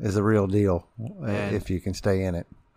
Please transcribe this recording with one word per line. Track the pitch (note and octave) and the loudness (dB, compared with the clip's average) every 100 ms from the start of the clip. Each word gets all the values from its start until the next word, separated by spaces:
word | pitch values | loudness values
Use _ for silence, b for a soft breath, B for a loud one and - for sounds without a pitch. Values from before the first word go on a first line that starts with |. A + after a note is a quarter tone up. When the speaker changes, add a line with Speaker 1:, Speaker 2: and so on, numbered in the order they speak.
Speaker 1:
is | A2 G2 | -2 2
a | |
real | G2+ G#2+ G2 | 4 4 4
deal, | G#2 G2+ F2 - - A2+ G3+ | 2 2 0 -4 -12 -12 -8
uh, | B2+ | -4
Speaker 2:
And | G2+ G2+ G#2 | -4 -2 -4
Speaker 1:
if | - | -2
you | F#2 | -4
can | G2 | -4
stay | F#2 G#2 F#2+ | -2 0 0
in | F#2+ F2 | 0 -4
it. | - - _ | -8 -16 _